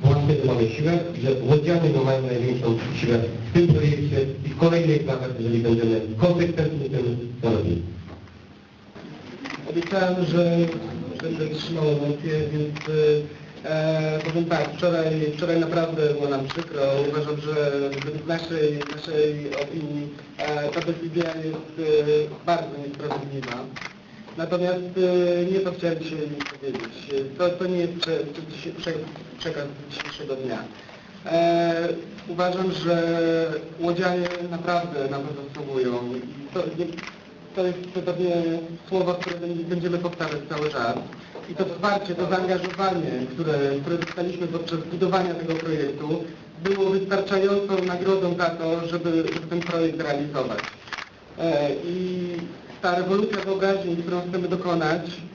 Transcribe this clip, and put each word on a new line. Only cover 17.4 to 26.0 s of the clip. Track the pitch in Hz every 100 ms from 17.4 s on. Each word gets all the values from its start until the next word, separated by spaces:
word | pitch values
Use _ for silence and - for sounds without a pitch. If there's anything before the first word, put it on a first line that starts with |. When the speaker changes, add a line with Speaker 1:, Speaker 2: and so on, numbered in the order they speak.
Speaker 2:
że | 151 151 143 139 139 139 147
według | 151 151
naszej, | 165 - 165 151 147 143 151
naszej | 170 151 151 147 147 143
opinii, | 143 165 147 147 147 - - -
e, | - 151 147
ta | 170
decyzja | 165 160 165 165 165 160
jest, | 160 151 - -
e, | 156 151 147 151 147 131 -
bardzo | 170 143 143 143
niesprawiedliwa. | 139 147 143 143 139 120 120 127 - - - - - - 160
Natomiast, | 165 175 180 180 180 185
e, | 180 180 175 175 175
nie | 190
to | 185
chciałem | 170 170
dzisiaj | 160